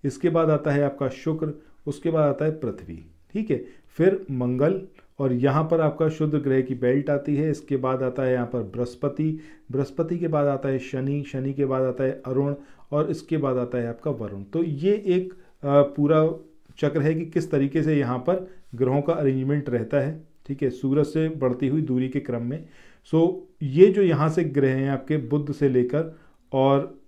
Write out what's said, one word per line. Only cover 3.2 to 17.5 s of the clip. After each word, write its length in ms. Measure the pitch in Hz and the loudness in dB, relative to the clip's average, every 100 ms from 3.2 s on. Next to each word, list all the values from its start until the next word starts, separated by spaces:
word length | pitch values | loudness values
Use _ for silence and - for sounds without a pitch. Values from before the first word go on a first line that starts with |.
| _ | _
ठीक 180 | 208 220 | -6 -2
है, 140 | 131 - - - | -2 -4 -20 -18
फिर 380 | - 175 196 - | 2 2 2 -4
मंगल, 520 | 127 123 127 147 190 - - _ - | -4 -2 2 0 0 -8 -20 _ -4
और 140 | 135 | -2
यहाँ 320 | 123 135 143 | 2 2 2
पर 160 | 160 165 | 2 2
आपका 280 | 156 156 160 | 0 2 -2
शुद्ध 260 | 156 156 | 0 0
ग्रह 260 | 147 139 131 | 0 2 0
की 140 | 131 | 0
बेल्ट 360 | 123 123 139 143 | -2 2 0 0
आती 260 | 143 143 143 | -2 0 0
है। 140 | 156 | 0
इसके 260 | 143 - 135 | -4 -4 -2
बाद 260 | 131 131 | 0 -2
आता 200 | 131 127 | -2 -2
है 100 | 131 | 0
यहाँ 140 | 127 117 | 0 -2
पर 160 | 123 | -4
बृहस्पति, 760 | 101 113 120 - 143 - 156 156 - - - | -6 -6 -6 -4 -4 -2 -2 -2 -12 -20 -6
बृहस्पति 460 | 131 135 - 160 170 | -4 -4 -4 -4 -2
के 100 | 165 | 0
बाद 180 | 151 143 | 0 0
आता 220 | 135 139 | 0 -2
है 100 | 135 | -4
शनि, 460 | 131 135 135 143 | -4 -6 -4 -4
शनि 280 | 139 131 135 | -6 -6 -6
के 120 | 135 | -2
बाद 180 | 139 131 | 0 2
आता 220 | 131 123 | 0 0
है 180 | 131 131 131 | -2 -2 -4
अरुण 280 | 131 143 143 - - - | 0 0 -4 -10 -20 -4
और 180 | 147 151 | -2 -2
इसके 260 | 156 - 160 | -4 -4 -2
बाद 200 | 139 127 | 0 -2
आता 220 | 120 123 | -2 -4
है 80 | 117 | -4
आपका 240 | 117 156 | -6 -6
वरुण। 320 | 123 104 98 | -6 -8 -10
तो 220 | 101 165 | -6 -4
ये 380 | 170 139 180 208 202 | -2 0 0 0 2
एक, 260 | 180 185 | 0 -2
अ, 500 | - - _ 143 143 | -12 -20 _ 4 4
पूरा 500 | 143 147 147 156 160 160 - - _ - | 4 2 4 4 4 0 -14 -20 _ -4
चक्र 240 | 147 147 | -2 2
है 120 | 147 | 0
कि 120 | 160 165 | 0 -2
किस 240 | 180 165 | -2 0